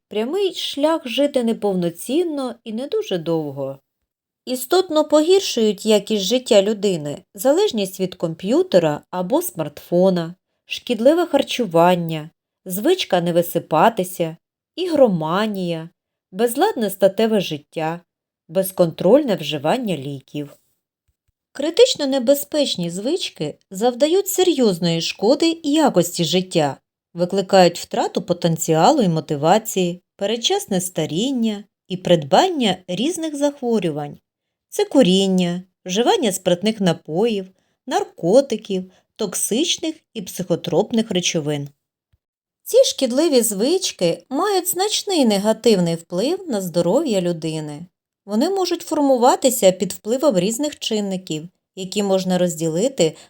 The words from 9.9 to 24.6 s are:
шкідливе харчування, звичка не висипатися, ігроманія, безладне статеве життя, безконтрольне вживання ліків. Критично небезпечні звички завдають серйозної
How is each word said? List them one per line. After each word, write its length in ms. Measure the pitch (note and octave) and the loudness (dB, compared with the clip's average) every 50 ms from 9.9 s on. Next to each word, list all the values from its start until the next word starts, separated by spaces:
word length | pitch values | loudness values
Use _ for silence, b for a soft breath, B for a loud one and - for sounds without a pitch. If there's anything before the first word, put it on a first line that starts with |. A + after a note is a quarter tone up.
| F3 F3 F3+ F#3+ F#3 F3 E3 E3 F3+ - _ _ _ _ _ | 0 2 4 4 2 0 -2 -6 -10 -16 _ _ _ _ _
шкідливе 600 | _ - - - - B3 G3+ A3+ C4+ D#4+ F4 F4 | _ -12 -10 -6 -4 -4 2 4 4 4 4 2
харчування, 1040 | F4 - C#4 C4+ - - - A#3+ F#3 D#3+ E3+ E3+ F3+ F3+ F3 E3+ E3 D#3+ D#3 D3+ D#3+ - _ _ _ _ _ _ | 0 0 0 0 -2 -4 -4 -4 0 2 4 4 4 4 2 0 -4 -6 -8 -8 -12 -16 _ _ _ _ _ _
звичка 560 | F#3+ F3+ G3 G#3+ D#4 F#4+ F#4 - - - F3 | -10 -8 -2 0 0 0 0 0 -2 -2 0
не 120 | E3+ F3 E3 | 0 0 0
висипатися, 1040 | F3 E3+ E3+ - E3+ - - E3 D#3 F3 A3+ A3+ - F3+ F#3 - - E3+ D#3+ D#3+ - _ _ _ _ _ _ _ | 0 0 0 -2 -6 -4 0 2 4 4 4 2 0 -4 -6 -6 -6 -6 -6 -6 -10 _ _ _ _ _ _ _
ігроманія, 1120 | - F4+ F4+ D#4 C#4+ C4 A3+ F#3 D#3+ D#3 D#3 E3+ F#3+ A3 A3 G3+ F#3+ F3+ F3 E3+ D#3+ D#3+ E3+ - _ _ _ _ _ _ _ | -8 -6 -2 2 4 4 4 4 0 -2 -2 -2 -2 -2 -2 -4 -4 -4 -4 -6 -6 -8 -12 -16 _ _ _ _ _ _ _
безладне 580 | - F#3 A#3 B3 A#3 C4+ F4 A4 A4 C#4+ A3 G3 | -4 -2 -2 -2 0 0 0 0 0 0 -2 -4
статеве 500 | F#3+ - G3+ F#3+ F#3+ - A3 A3+ A3 G#3 | 0 2 2 2 2 2 0 2 2 0
життя, 600 | E3+ - D#3 C#3+ - _ _ E3 D#3 D#3+ E3 F3 - _ _ _ _ _ _ _ _ - | -2 -2 -6 -10 -10 _ _ -6 -6 -6 -6 -8 -12 _ _ _ _ _ _ _ _ -6
безконтрольне 840 | E3 F#3 F#3 F#3+ - - F3+ E3 D3+ - - F3+ A3+ D4 D#4 B3+ G3 | -4 -2 -2 -2 0 0 0 0 0 0 4 4 6 6 4 2 -2
вживання 640 | D3+ D#3+ C#3+ D#3 D3 B2+ D#3 F#3+ B3+ B3+ G#3 F3 C#3 | -4 -4 -6 -6 -4 -2 -2 -2 0 -2 -4 -4 -6
ліків. 520 | C3 C#3+ C#3+ C3 - _ - D3 C#3+ C#3+ - _ _ _ _ _ _ _ _ _ _ _ _ _ _ _ _ _ _ _ | -6 -8 -10 -12 -12 _ -10 -10 -10 -10 -14 _ _ _ _ _ _ _ _ _ _ _ _ _ _ _ _ _ _ _
Критично 560 | _ - C#4 D#4+ E4 - A#4+ B4+ - - D4 C4+ | _ -6 -4 -2 4 4 4 4 4 0 -2 -2
небезпечні 840 | C4+ C4+ A#3+ A#3 C#4+ C#4+ - - - D4+ C#4 C4+ - - E3+ E3+ | -2 0 2 2 2 2 0 -2 -2 -2 0 0 -2 -4 -6 -6
звички 680 | E3+ F#3 G3+ B3+ E4 F#4+ - - - - E3 D3 - - _ _ | -6 -6 -4 -4 -4 -4 -4 -8 -8 -8 -8 -8 -8 -10 _ _
завдають 560 | F#3+ F#3 A3 B3 B3 A#3 C#4+ D#4 E4+ G4 G4 G4 | -6 -2 0 0 2 2 2 2 4 2 0 0
серйозної 720 | - - F#4 F4+ D#4 C4 | 2 4 4 4 4 4